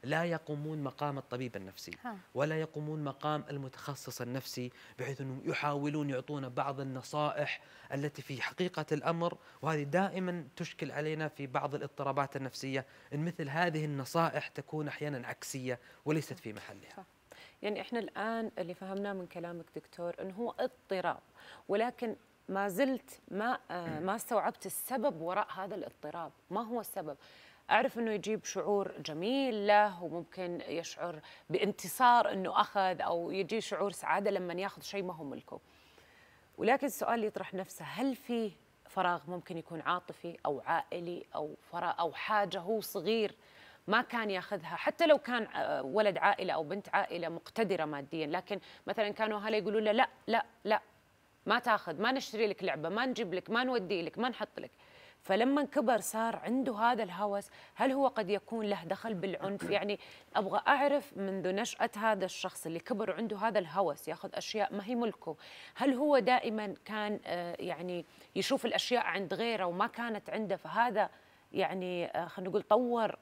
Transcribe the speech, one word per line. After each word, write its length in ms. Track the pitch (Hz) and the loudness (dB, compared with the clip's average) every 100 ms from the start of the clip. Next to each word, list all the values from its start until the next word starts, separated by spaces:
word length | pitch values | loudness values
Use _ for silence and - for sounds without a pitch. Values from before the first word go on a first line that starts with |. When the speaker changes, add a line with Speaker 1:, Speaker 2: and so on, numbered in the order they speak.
Speaker 1:
لا 200 | 127 156 | 0 0
يقومون 600 | 170 160 - 147 151 156 | 0 -2 -4 -6 -4 -4
مقام 340 | 139 - 147 139 | -6 -2 -4 -4
الطبيب 380 | - 123 127 101 | -6 -6 -6 -6
النفسي، 360 | 95 92 - - | -12 -12 -14 -12
Speaker 2:
ها. 140 | 247 202 - | -12 -12 -10
Speaker 1:
ولا 280 | - 147 156 | -2 0 0
يقومون 420 | 156 151 151 156 | -2 -6 -6 -4
مقام 400 | 143 135 151 151 147 | -4 -2 -2 -2 -2
المتخصص 720 | 147 131 - - 139 - - | -8 -8 -10 -10 -8 -8 -8
النفسي، 500 | 120 131 - - 123 - - - | -4 -4 -6 -6 -8 -10 -20 -10
بحيث 220 | - 135 | -8 -6
أنهم 200 | 135 131 - | -6 -4 -4
يحاولون 640 | - 147 143 147 151 143 | -2 0 0 0 0 0
يعطونا 380 | 131 131 143 131 | -2 -4 -6 -4
بعض 320 | 127 139 139 | -2 -2 -2
النصائح 840 | 135 131 - 147 147 131 147 - - - - | -4 -6 -4 0 0 0 -2 -4 -10 -20 -6
التي 280 | 139 147 - | -2 -2 -4
في 200 | - 131 | -8 -4
حقيقة 440 | - - - - 151 | -6 -2 -2 -2 0
الأمر، 460 | 156 160 170 170 - - - | 0 2 2 0 -2 -14 -6
وهذه 220 | 143 156 | -2 0
دائمًا 640 | 143 170 196 170 185 175 139 - | 2 2 2 0 -2 -2 -6 -8
تشكل 360 | 165 - 165 | -8 -6 -6
علينا 360 | 135 151 156 156 | -2 -2 -2 -4
في 200 | - 139 | -4 -4
بعض 280 | 135 139 135 | -2 -2 -4
الاضطرابات 600 | 143 - 139 139 139 156 | -6 -4 -2 0 0 -2
النفسية، 500 | 131 - 135 135 123 - - | -6 -6 -4 -4 -4 -16 -6
إن 120 | 147 165 | -2 -2
مثل 240 | 170 143 | -2 -4
هذه 360 | 151 175 156 151 | 0 0 0 -2
النصائح 640 | 139 127 165 165 147 - | -2 -2 2 2 2 -4
تكون 400 | - - 156 151 | -10 -6 -4 -4
أحيانًا 400 | - 147 135 120 | -4 -4 -4 -6
عكسية 520 | 135 - 135 127 123 - - 143 | -10 -8 -6 -4 -4 -6 -8 0
وليست 340 | 160 143 98 | 0 0 -8
في 140 | 113 | -8
محلها. 360 | 104 - 101 - - | -10 -12 -16 -16 -18
Speaker 3:
صح. 60 | 185 _ _ - - - | -18 _ _ -20 -20 -6
يعني 200 | 208 208 | -4 -4
إحنا 180 | 190 233 | -2 -4
الآن 520 | 196 - 214 226 226 - | -4 -4 -2 -2 -4 -4
اللي 160 | 175 | -6
فهمناه 400 | 180 190 196 202 | -6 -6 -4 -2
من 120 | 190 175 | -4 -6
كلامك 380 | 180 170 170 165 - | -8 -8 -8 -10 -12
دكتور 400 | - - 170 170 | -12 -6 -6 -4
إنه 120 | 190 | -8
هو 220 | 185 233 - | -4 -6 -2
اضطراب، 600 | 254 - _ 190 175 - _ - - - - | -4 -4 _ -2 0 -2 _ -20 -20 -18 0
ولكن 480 | 202 233 - 233 - _ _ - | 2 2 0 -6 -6 _ _ -4
ما 180 | 190 202 | 0 0
زلت 540 | 180 269 262 - - - | 2 2 2 -6 -20 -8
ما، 280 | 190 226 254 - | -2 0 -2 -4
آه، 280 | 180 170 156 | -6 -4 -2
ما 160 | 180 220 | -2 -2
استوعبت 500 | - 220 175 - 196 | 2 2 2 -2 -8
السبب 560 | - - 254 277 160 | -6 -4 0 0 0
وراء 260 | 165 185 - | -2 0 0
هذا 240 | 180 190 202 | -4 -6 -6
الاضطراب، 560 | - - 147 170 156 - _ | -8 -8 -10 -8 -10 -12 _
ما 140 | 190 | -4
هو 160 | 226 240 | -2 -4
السبب؟ 380 | 202 202 156 139 - - - - - | -4 -6 -6 -10 -14 -20 -20 -20 4
أعرف 300 | 208 262 226 | 6 6 0
إنه 120 | 226 | 0
يجيب 340 | 208 196 220 - | 0 0 -4 -2
شعور 460 | 196 160 202 190 - 156 | -4 2 2 2 -4 -6
جميل 640 | 156 196 269 269 220 202 | -2 0 2 2 2 8
له 360 | 208 208 180 | 8 8 2
وممكن 580 | 175 165 165 - 180 175 - | -6 -6 -8 -8 -6 -4 -4
يشعر 520 | 156 165 - 175 156 - - - | -4 -4 -6 -6 -8 -14 -20 -2
بانتصار 840 | 165 - - 285 - 254 240 - | 2 2 0 -6 6 8 8 6
إنه 300 | 190 185 - | 2 2 2
أخذ، 400 | 208 202 190 185 | 4 4 2 2
أو 300 | - 170 170 | 0 0 0
يجي 300 | 190 190 220 | -2 0 -2
شعور 300 | - 170 202 | -2 -2 -2
سعادة 400 | 180 151 170 202 | -2 0 2 2
لما 220 | 196 180 | 0 -2
ياخذ 280 | 170 196 180 | -2 -4 -6
شيء 220 | - 202 | -8 -4
ما 100 | 180 | -4
هو 100 | 165 | -6
ملكه. 360 | 143 127 - - _ - - - - - - - _ - | -8 -10 -12 -16 _ -20 -20 -20 -20 -20 -20 -20 _ 2
ولكن 300 | 202 269 277 | 4 6 2
السؤال 260 | - - | 0 0
اللي 140 | 233 214 | 2 0
يطرح 260 | - - | -4 -6
نفسه، 320 | 190 190 - 151 | -6 -8 -10 -10
هل 300 | 156 269 254 | -2 -2 -2
في 360 | - 240 214 160 _ _ - | -2 -2 -2 -6 _ _ -8
فراغ 320 | - 180 175 147 | 2 2 2 -4
ممكن 300 | 180 - 165 | -8 -6 -10
يكون 240 | - 165 | -8 -6
عاطفي 560 | 147 180 - 165 170 165 - | 0 0 -2 -10 -10 -4 -2
أو 160 | 139 - | -2 0
عائلي 600 | 165 - 180 170 175 - - | 0 0 -6 -6 -8 -8 -6
أو 200 | 151 151 - | -6 -8 -10
فرا-، 280 | 170 170 - | -4 -2 0
أو 140 | 170 | 0
حاجة 460 | - - 214 202 190 | -2 2 2 2 -2
هو 220 | 170 220 | -2 -2
صغير 540 | - 208 165 226 208 - - - - - - | -2 -4 0 2 2 -2 -20 -20 -20 -14 2
ما 140 | 220 | 2
كان 280 | 240 233 214 | 2 -2 0
ياخذها، 460 | 185 175 196 165 170 | -2 -2 -6 -4 0
حتى 320 | - - 330 | 0 4 8
لو 100 | 285 | 8
كان، 300 | 233 240 220 - | 6 -2 -2 -2
آه، 260 | - 147 | 0 0
ولد 360 | 135 185 208 156 | 0 4 4 6
عائلة 360 | 196 - 185 | 4 4 0
أو 100 | 156 | -2
بنت 260 | 151 196 - | -2 -6 0
عائلة 400 | - 196 175 165 | 0 0 -2 -4
مقتدرة 560 | 170 - - 220 180 156 | -6 -6 -2 0 2 0
ماديًا، 420 | 147 139 165 151 | -2 -6 -4 -2
لكن 320 | 180 - 202 - - - | -2 -2 -8 -8 -12 -6
مثلًا 220 | 208 208 | 0 0
كانوا 300 | 202 220 208 | 0 0 0
أهله 180 | 208 214 | 0 0
يقولوا 240 | 196 208 | 2 2
له: 100 | 214 | 4
"لا، 180 | 214 262 - - | 4 4 0 0
لا، 180 | 220 - - | 0 0 -6
لا، 180 | 202 208 - - _ _ _ _ - | 2 2 0 -20 _ _ _ _ 0
ما 140 | 233 | 2
تاخذ، 420 | 240 208 - 151 | 4 2 2 0
ما 100 | 220 | 2
نشتري 360 | 262 - 214 214 | 2 -2 0 0
لك 160 | 190 | 2
لعبة، 260 | 180 147 156 | -2 0 0
ما 160 | 202 262 | 0 0
نجيب 280 | 247 202 | 0 -2
لك، 160 | 180 - | -2 0
ما 140 | 226 | 0
نودي 380 | 254 247 180 185 | 2 0 0 -2
لك، 160 | 170 - | -2 -2
ما 100 | 247 | -2
نحط 300 | 220 214 - | -2 -8 -8
لك." 120 | - _ - - - - | -12 _ -20 -20 -20 -16
فلما 440 | - 190 247 285 277 | 0 4 6 4 2
كبر 340 | 277 311 226 | 2 4 4
صار 360 | - 220 226 175 | 2 0 0 -2
عنده 400 | 165 254 262 208 | -2 0 0 4
هذا 260 | 233 247 | 4 4
الهوس، 460 | 185 175 208 202 202 - - - | 0 -2 0 -2 -4 -18 -20 0
هل 160 | 247 | 2
هو 160 | 262 269 | 4 2
قد 220 | - 190 | 2 0
يكون 360 | 202 - 226 214 | 0 0 -2 0
له 180 | 196 | 0
دخل 300 | 165 190 226 | -2 -4 -2
بالعنف؟ 500 | 196 190 170 190 202 170 | -2 -2 -2 -2 -4 0
Speaker 1:
<clears throat> 80 | 196 | 0
Speaker 3:
يعني 220 | 202 208 - - - - | 0 -4 -6 -20 -2 -2
أبغى 260 | 185 196 - | 2 2 4
أعرف 500 | 277 285 277 - - | 6 6 4 0 -4
منذ 300 | 196 190 185 | -2 0 0
نشأة 420 | 190 233 - 233 208 | 0 -2 0 -2 2
هذا 300 | 220 208 185 | 2 2 0
الشخص 400 | - 185 - 160 | -2 -6 -6 -6
اللي 140 | 165 | -6
كبر 360 | - 208 170 165 | -4 -2 0 -2
عنده 220 | 220 202 | -2 0
هذا 220 | 220 208 | 2 2
الهوس 480 | 170 165 180 143 - | 0 2 2 0 -6
ياخذ 220 | 165 - | -6 -6
أشياء 400 | - - 214 202 | -6 -4 -2 0
ما 120 | 196 196 | -2 -2
هي 100 | 240 | 0
ملكه، 400 | 233 - - 147 - - - - | 0 -2 -8 -8 -12 -18 -16 2
هل 180 | 262 | 2
هو 260 | 254 294 277 | 4 6 6
دائمًا 540 | 202 254 233 214 208 - - | 8 4 4 -2 -4 -6 -6
كان، 340 | 214 208 214 - | -2 -2 -2 -2
آه، 300 | 175 175 - | -4 -4 -6
يعني 460 | 170 156 180 175 156 - - - | -6 -6 -4 -4 -6 -18 -6 -2
يشوف 300 | 185 269 226 | 2 2 2
الأشياء 400 | 185 - 240 - | 0 2 2 2
عند 280 | 175 180 | 0 -2
غيره 320 | 185 233 220 185 | 0 0 0 0
وما 220 | 175 226 | 0 -2
كانت 420 | - 233 208 - | 0 -4 -4 -4
عنده، 260 | 196 214 185 | -4 -2 -4
فهذا 540 | 160 180 240 208 196 - - - _ | -2 2 4 4 0 -2 -20 -20 _
يعني، 520 | - 170 185 180 180 170 | 0 0 0 -2 -2 -2
آه، 200 | - 175 | -2 -4
خلينا 220 | - 190 | -6 -2
نقول 120 | 202 | -2
طور 540 | - 214 247 240 214 - | 6 6 6 2 2 -2